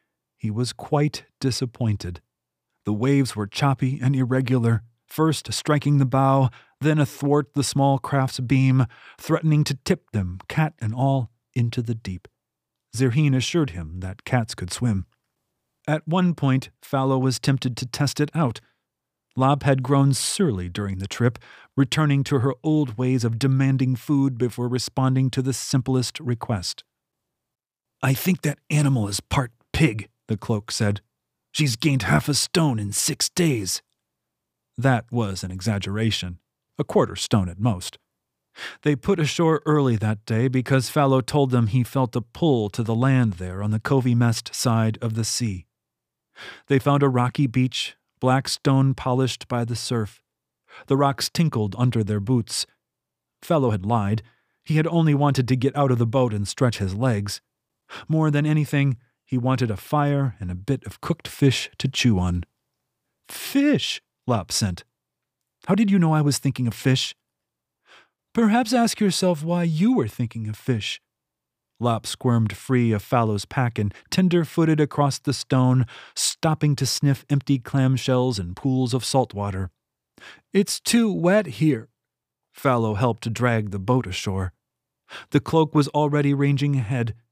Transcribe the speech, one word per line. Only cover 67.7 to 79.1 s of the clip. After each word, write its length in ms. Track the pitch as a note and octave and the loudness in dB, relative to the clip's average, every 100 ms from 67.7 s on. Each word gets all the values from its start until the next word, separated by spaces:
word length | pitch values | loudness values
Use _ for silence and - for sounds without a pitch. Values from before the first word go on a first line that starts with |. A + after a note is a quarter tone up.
| _ _ - _ _ _ | _ _ -20 _ _ _
"Perhaps 380 | A3+ A3 A#3 A#3+ | 2 4 4 2
ask 280 | B3 A#3 - | 2 2 2
yourself 440 | G#3 - F#3 E3 | 0 2 0 0
why 200 | D#3+ F3 | -2 0
you 300 | E3+ D#3 G#3+ | 0 2 2
were 140 | B3+ A2 | 2 0
thinking 400 | - A#2 A#2 G#2+ | -2 -6 -4 -8
of 80 | G#2+ | -6
fish." 460 | - A2+ - - _ _ _ _ _ _ _ - | -2 -2 -4 -10 _ _ _ _ _ _ _ -4
Lop 260 | A#2 A2+ - | -2 -2 -6
squirmed 500 | - B2+ A#2 A2 - | -4 0 2 0 -4
free 360 | - B2+ A#2 | -2 0 2
of 100 | G#2 | 0
Fallow's 440 | - B2+ A2+ G2+ - | 0 0 0 -2 -4
pack 340 | - A#2+ A2+ | -2 -2 -2
and 140 | G2+ - - | -4 -6 -4
tender-footed 680 | - F#3 F3 D#3+ - D#3+ D#3 | 0 2 2 0 0 2 2
across 380 | D3 - C#3+ - | 0 0 0 0
the 160 | - | -4
stone, 540 | A#2+ - C3 B2+ B2+ A#2+ - - - | -4 0 2 4 2 0 -6 -14 -6
stopping 600 | - - D#3+ D#3 D3+ C#3 | -6 -2 -2 0 0 0
to 100 | C3+ | -2
sniff 400 | - C#3+ C3+ - | 0 0 0 0
empty 280 | C#3+ - C3+ | -2 0 -2
clamshells 800 | - C#3 C3 C3 - B2+ B2+ G#2 | 0 0 2 2 2 2 2 -2
and 180 | E2+ F2+ | -6 -6
pools 380 | C#3 C3 B2+ | -2 0 0
of 100 | B2+ | -2
salt 300 | - | 0